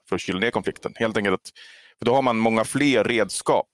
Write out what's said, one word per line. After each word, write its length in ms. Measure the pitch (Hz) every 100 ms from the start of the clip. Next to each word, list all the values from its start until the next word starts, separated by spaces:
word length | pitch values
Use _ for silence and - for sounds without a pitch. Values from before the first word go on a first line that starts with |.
| _
för 60 | 92
att 60 |
kyla 180 | - 92
ner 120 | 117
konflikten. 420 | 110 92 - - -
Helt 220 | 113 110
enkelt 160 | 101
att, 160 | 92 - - - - - _
för 60 | 120
då 80 |
har 80 | 135
man 160 | 131 113
många 260 | 113 113
fler 400 | 110 139 143 120
redskap. 640 | 104 117 98 - - 117 -